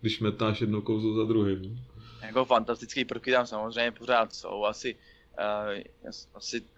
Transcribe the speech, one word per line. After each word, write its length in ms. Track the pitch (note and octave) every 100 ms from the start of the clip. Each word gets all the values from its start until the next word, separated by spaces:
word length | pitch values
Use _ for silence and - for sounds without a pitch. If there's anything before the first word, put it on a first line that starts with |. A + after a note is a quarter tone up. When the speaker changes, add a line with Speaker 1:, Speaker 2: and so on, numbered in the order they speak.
Speaker 1:
když 200 | A2 -
metáš 400 | G#2+ G#2 A2 G#2
jedno 200 | A2 G#2+
kouzlo 320 | G#2 A2 A2
za 100 | A2
druhým. 560 | A2 A2+ G2+ F#2+ F#2+ A#2+ - - - - A2
Speaker 2:
Jako 180 | A#2+
fantastický 600 | B2+ A#2+ A2 A2+ A#2 C3+
prvky 260 | B2 A#2 B2+
tam 140 | B2+ A#2+
samozřejmě 440 | G#2+ A2 A#2 A#2
pořád 440 | A#2 A#2+ A#2+ A2+
jsou. 300 | - F#2+ G2
Asi, 320 | G#2 G#2+ B2+ A2 - - _ -
eh, 440 | G#2 G#2 G#2+ G2+ - - -
jas-, 200 | - -
asi 280 | G2+ - A#2 -